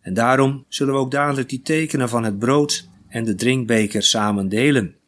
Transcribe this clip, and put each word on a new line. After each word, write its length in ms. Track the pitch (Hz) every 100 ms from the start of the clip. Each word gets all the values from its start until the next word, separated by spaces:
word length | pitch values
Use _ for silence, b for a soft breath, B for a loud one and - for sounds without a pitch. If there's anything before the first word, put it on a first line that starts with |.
En 140 | -
daarom 500 | 92 117 131 135 139 -
zullen 260 | - 139
we 60 | 139
ook 100 | 131
dadelijk 380 | 139 147 139 127
die 140 | 131
tekenen 460 | - 160 160 151 123
van 160 | 117
het 140 | 113 98
brood 500 | 117 143 147 - - - _
en 100 | 117
de 100 | 113
drinkbeker 680 | 95 120 131 117 113 107 107
samen 460 | 98 117 104 101 95
delen. 480 | 104 135 139 92 -